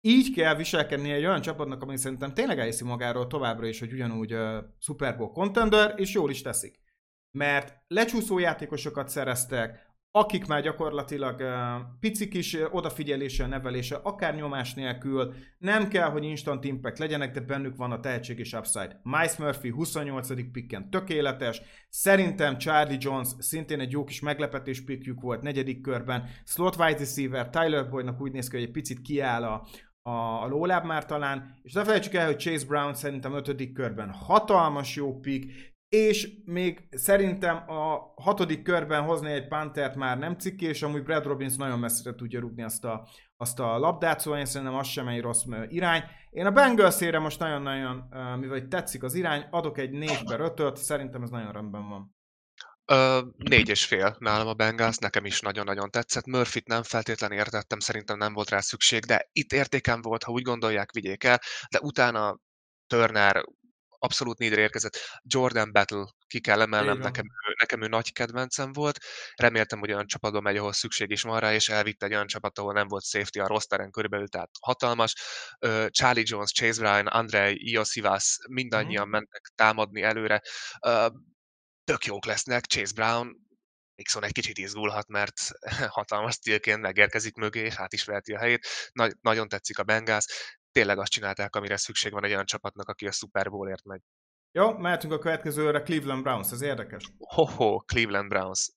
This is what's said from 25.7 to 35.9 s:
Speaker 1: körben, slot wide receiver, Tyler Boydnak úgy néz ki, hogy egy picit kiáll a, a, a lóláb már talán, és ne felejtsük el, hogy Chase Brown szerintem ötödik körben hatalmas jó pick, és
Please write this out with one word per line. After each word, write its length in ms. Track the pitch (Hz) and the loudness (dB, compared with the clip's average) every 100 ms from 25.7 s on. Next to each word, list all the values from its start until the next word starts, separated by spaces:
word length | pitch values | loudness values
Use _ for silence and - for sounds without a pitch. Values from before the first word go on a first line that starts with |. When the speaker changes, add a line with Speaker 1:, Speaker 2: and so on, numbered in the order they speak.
| 127 | -4
Speaker 1:
körben, 480 | - 123 117 123 123 - | -4 -4 -2 -4 -6 -14
slot 320 | - - 180 175 | -10 0 0 4
wide 220 | 165 151 | 2 2
receiver, 520 | 139 - 135 127 123 | -2 -2 -2 -2 -2
Tyler 380 | 165 165 147 123 | 2 2 2 0
Boydnak 320 | 131 123 123 | -4 -4 -4
úgy 120 | 139 | -6
néz 160 | 131 123 | -6 -6
ki, 80 | 127 | -4
hogy 80 | |
egy 80 | 117 | -4
picit 280 | 135 - 127 | -6 -6 -10
kiáll 440 | 123 143 135 117 | -4 -2 0 0
a, 220 | 117 107 - - - _ | 0 -4 -8 -20 -20 _
a, 400 | - 117 113 113 | -6 -4 -2 -2
a 40 | 113 | 0
lóláb 380 | 143 175 180 | 0 4 2
már 200 | 165 156 143 | 2 -2 -2
talán, 520 | 151 143 139 131 - | -2 -2 -4 -8 -18
és 100 | - | -4
ne 120 | 151 | -2
felejtsük 300 | 208 214 202 | 4 4 4
el, 120 | 185 165 | 2 2
hogy 120 | 147 | 2
Chase 280 | 170 160 131 | 0 -2 0
Brown 280 | 147 143 | 0 0
szerintem 380 | 135 147 139 131 | -2 -6 -4 -6
ötödik 380 | 143 139 131 127 | -6 -4 -4 -6
körben 380 | 127 123 104 104 | -4 -4 -4 -8
hatalmas 840 | 95 - 196 220 196 165 143 131 - | -10 4 4 8 6 6 2 -4 -4
jó 220 | 143 131 | -4 -4
pick, 500 | 143 135 - - - - | -4 -4 -4 -14 -18 -20
és 400 | _ | _